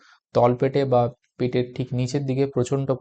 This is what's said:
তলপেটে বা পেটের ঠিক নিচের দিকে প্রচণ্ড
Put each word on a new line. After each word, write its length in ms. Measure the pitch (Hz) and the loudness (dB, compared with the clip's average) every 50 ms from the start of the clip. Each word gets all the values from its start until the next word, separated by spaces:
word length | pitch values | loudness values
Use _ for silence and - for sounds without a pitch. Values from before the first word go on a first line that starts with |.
| _ _ _ _ _ _ - | _ _ _ _ _ _ 2
তলপেটে 480 | 120 120 120 123 123 139 131 135 143 139 | 4 4 4 4 2 0 0 2 0 0
বা 180 | 131 123 123 120 120 131 _ _ _ _ - | 2 2 2 2 0 -2 _ _ _ _ -4
পেটের 280 | 127 123 123 127 123 123 - | -4 -2 0 -2 -2 -2 -4
ঠিক 120 | - 131 - 131 123 | -8 -6 -4 -2 -2
নিচের 240 | 127 123 - 143 139 135 | -2 -2 -2 -2 -2 -2
দিকে 160 | 127 131 139 139 - | 0 0 0 0 0
প্রচণ্ড 340 | 131 123 - 139 139 135 135 131 123 | -2 -2 0 -2 -2 0 -2 -2 -2